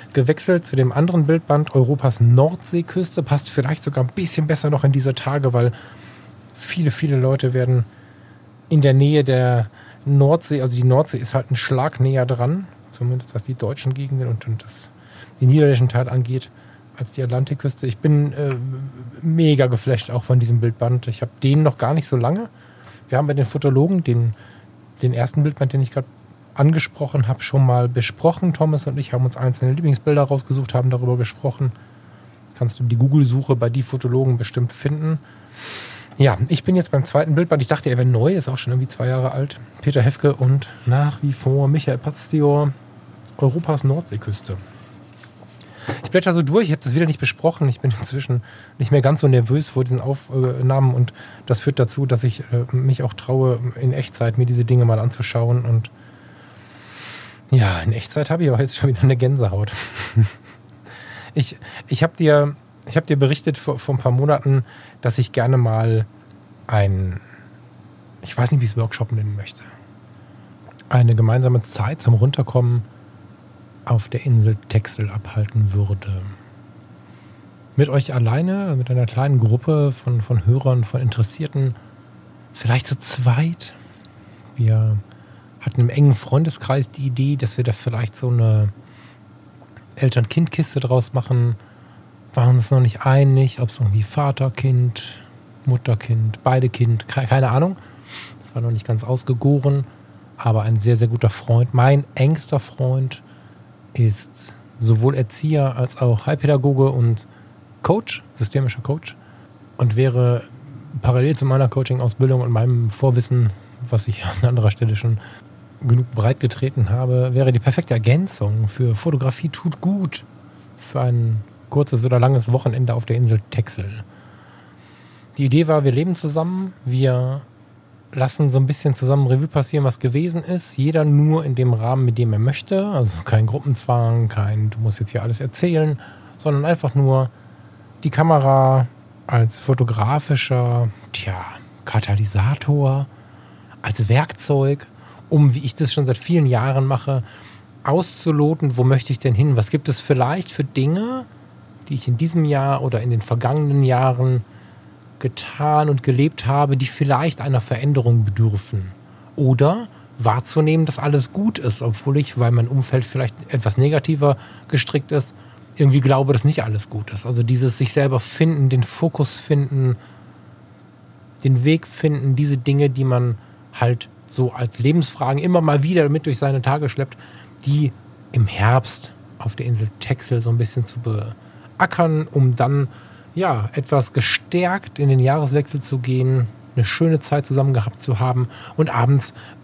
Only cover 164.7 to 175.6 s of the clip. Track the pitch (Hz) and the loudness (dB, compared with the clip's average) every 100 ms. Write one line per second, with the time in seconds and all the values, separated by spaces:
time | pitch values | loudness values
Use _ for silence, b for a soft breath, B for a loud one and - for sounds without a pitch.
164.7 | 139 - 147 - 147 123 B B B B | -4 -2 -4 -2 -4 -4 B B B B
165.7 | - 139 139 131 135 135 127 139 160 113 | 0 4 4 4 2 2 2 2 0 -2
166.7 | 107 - 104 104 101 123 120 117 127 131 | -4 -6 -10 -8 -8 -4 -2 0 2 0
167.7 | - 131 151 139 127 - - 160 151 135 | 0 -2 0 0 0 -2 0 0 2 2
168.7 | 127 107 - 165 - 139 - - 143 135 | 2 0 -2 -2 0 -2 -4 -2 0 0
169.7 | 135 127 120 B B B B B - - | 0 0 -2 B B B B B -20 -20
170.7 | - - - - - - - 135 127 139 | -20 -20 -20 -20 -20 -20 -4 0 2 2
171.7 | 165 - - 160 147 135 127 147 139 123 | 0 -2 -4 -2 0 0 0 0 0 0
172.7 | 139 143 127 131 123 120 107 B B - | 2 2 0 0 2 0 -4 B B -20
173.7 | - 120 120 - - - - 123 - 120 | -2 -2 -2 -6 -20 -10 -4 -2 -2 -8
174.7 | - 131 170 139 - 131 139 175 180 | -2 2 2 0 -2 -2 0 2 2